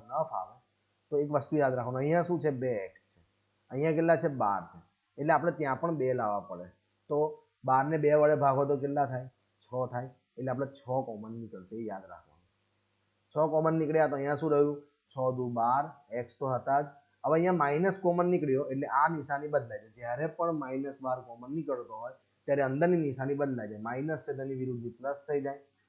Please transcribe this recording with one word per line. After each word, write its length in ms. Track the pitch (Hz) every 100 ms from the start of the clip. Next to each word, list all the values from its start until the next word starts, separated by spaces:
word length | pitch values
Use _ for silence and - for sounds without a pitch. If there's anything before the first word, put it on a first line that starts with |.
| 110
ફાવે 520 | 143 160 101 92 - _ _ _ _ _
તો 80 | 147
એક 120 | 147
વસ્તુ 260 | 147 - 156
યાદ 180 | 135
રાખવાનું, 260 | 127 117 131
અહીંયા 220 | 143 170
શું 180 | 170 170
છે? 100 | 151
બે 180 | 131 127
એક્સ 460 | 107 92 - _
છે, 60 | _ _ _ _ _ -
અહીંયા 220 | 127 160
કેટલા 240 | 156 165 160
છે? 120 | 160
બાર 340 | 135 104 98
છે, 200 | 85 - - _ _ -
એટલે 140 | 151
આપણે 200 | 156 170
ત્યાં 280 | 160 143 131
પણ 160 | 170 156
બે 160 | 131
લાવવા 280 | 123 110 101
પડે. 280 | 95 87 90 - _ _ -
તો 400 | 147 151 151 _ _
બાર 200 | 131 131
ને 140 | 147 156
બે 160 | 147
વડે 200 | 151 151
ભાગો 300 | 151 139 135
તો 120 | 139 143
કેટલા 300 | 139 143 135
થાય? 240 | 127 127 - _ _
છ 300 | _ 127 123
થાય, 200 | 123 131 - _ -
એટલે 120 | 131
આપણે 160 | 127 135
છ 160 | -
કોમન 480 | 127 131 127 107 110
નીકળશે, 440 | 117 110 101 92 110
એ 60 |
યાદ 220 | 110 95 95
રાખવાનું. 380 | 85 - _ _ _ _ _ _ _ _ _ _
છ 220 | 151 156
કોમન 240 | 156 160
નીકળ્યા 340 | 160 151 156 151
તો 60 |
અહીંયા 200 | 139 139
શું 160 | 147 160
રહ્યું? 320 | 147 147 147
છ 540 | 143 _ _ 131 131 127
દુ 140 | 123
બાર, 640 | 120 117 135 156 - -
એક્સ 240 | 117 120 -
તો 80 | 135
હતા 360 | 123 135 139
જ. 20 | 147 - _ _
હવે 80 | 139
અહીંયા 200 | 160 180
માઇનસ 460 | 180 143 147 190 190
કોમન 280 | 180 175 175
નીકળ્યો 440 | 175 143 131 135
એટલે 160 | 135 143
આ 220 | 131 156
નિશાની 400 | 160 135 143 147
બદલાય 300 | 147 117 104
છે. 100 | 110
જ્યારે 380 | 120 120 127 160
પણ 260 | - 170
માઇનસ 460 | 156 131 135 139 131
બાર 180 | 131 127
કોમન 340 | 117 117 123
નીકળતો 400 | 160 143 123 113
હોય 180 | 110 120 135 _ _
ત્યારે 180 | - 139
અંદરની 340 | 135 139 170 175
નિશાની 380 | 147 127 131
બદલાય 340 | 143 143 123 107
છે, 80 | 104
માઇનસ 480 | 113 127 151 151 -
છે 40 |
તેની 220 | 135 135
વિરુદ્ધની 360 | 131 131 120 120
પ્લસ 260 | 117 135 143 -
થઈ 120 | 143
જાય, 200 | 139 139 - _